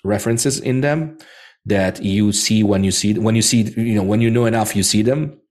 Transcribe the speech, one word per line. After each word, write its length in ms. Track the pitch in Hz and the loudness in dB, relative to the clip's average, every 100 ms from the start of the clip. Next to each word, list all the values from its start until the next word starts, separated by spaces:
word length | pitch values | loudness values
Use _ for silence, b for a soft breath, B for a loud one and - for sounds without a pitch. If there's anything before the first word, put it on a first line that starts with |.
references 560 | 98 104 117 117 143 127 | -2 -2 -2 0 -2 -2
in 220 | - 127 | -2 0
them 360 | 143 156 156 - B B B B | 0 -2 -4 -12 B B B B
that 380 | - 98 92 - | -2 0 0 -2
you 280 | 98 98 104 | -2 2 2
see 300 | 101 - 110 | 0 0 2
when 220 | 104 98 | 2 2
you 80 | 98 | 0
see, 260 | 90 101 104 | 0 -2 0
when 160 | 110 | 0
you 60 | 113 | 2
see, 200 | 110 120 107 113 | 2 0 0 -2
you 180 | 117 | -2
know, 80 | 104 | 0
when 180 | 95 107 | 0 0
you 80 | 117 | 2
know 160 | 117 | 2
enough, 300 | 117 113 104 | 2 0 -2
you 80 | 101 | -2
see 180 | 95 104 | 0 2
them. 380 | 110 143 151 - _ | 2 0 -4 -10 _